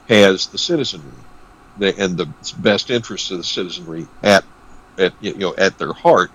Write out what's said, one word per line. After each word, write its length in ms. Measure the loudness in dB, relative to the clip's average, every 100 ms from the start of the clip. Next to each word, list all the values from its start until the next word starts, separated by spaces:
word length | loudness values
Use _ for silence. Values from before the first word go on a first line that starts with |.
| 2
has 400 | 6 6 4 -2
the 100 | -6
citizenry, 500 | -2 -2 -4 -8 -16 -20 -20 -20 -20 _ _ -4
the, 200 | -2 0
and 200 | -2 -2
the 100 | -6 -10 -14 -2
best 300 | 0 0 0
interests 420 | -4 -4 -10 -8
of 60 | -8
the 60 |
citizenry 640 | -8 -8 -8 -10 -12 -12 -12 -4
at, 220 | 2 2 2 -10 -20 -20 -16 -2
at, 160 | -2 -2
you 120 | -8 -6
know, 200 | -6 0
at 200 | -2 0
their 160 | -8
heart, 380 | -2 4 4 2